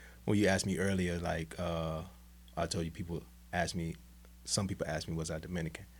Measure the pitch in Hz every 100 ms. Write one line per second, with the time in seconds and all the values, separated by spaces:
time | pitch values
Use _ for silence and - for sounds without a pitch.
0 | - - - 104 95 92 101 95 98 95
1 | 90 87 85 82 80 - 85 82 80 80
2 | 92 - - - - - 85 87 82 80
3 | 85 80 - - - 90 82 87 82 -
4 | - - - - - - 95 92 - 78
5 | 82 82 80 80 85 90 80 - - -